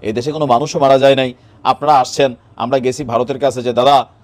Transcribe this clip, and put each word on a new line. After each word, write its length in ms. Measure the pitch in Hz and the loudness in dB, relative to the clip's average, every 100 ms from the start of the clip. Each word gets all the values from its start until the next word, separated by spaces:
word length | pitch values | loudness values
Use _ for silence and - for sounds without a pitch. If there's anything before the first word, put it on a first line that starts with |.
এই 120 | 107 | -8
দেশে 180 | 113 123 | -6 -6
কোনো 140 | 151 147 | -4 0
মানুষও 340 | 120 143 139 | 0 0 0
মারা 200 | 139 135 | 2 4
যায় 160 | 139 135 | 4 2
নাই। 180 | 131 123 _ _ | -2 -8 _ _
আপনারা 320 | 123 120 143 143 | -4 -2 2 2
আসছেন, 400 | 123 - 139 120 _ - | 2 0 -2 -2 _ -8
আমরা 240 | 120 135 | -4 -2
গেছি 240 | 127 127 | -2 -4
ভারতের 360 | 135 117 123 127 | -4 -4 -4 -2
কাছে 220 | 139 117 | -4 -2
যে, 120 | 123 | -4
"দাদা, 340 | 120 127 139 - _ | 0 4 4 0 _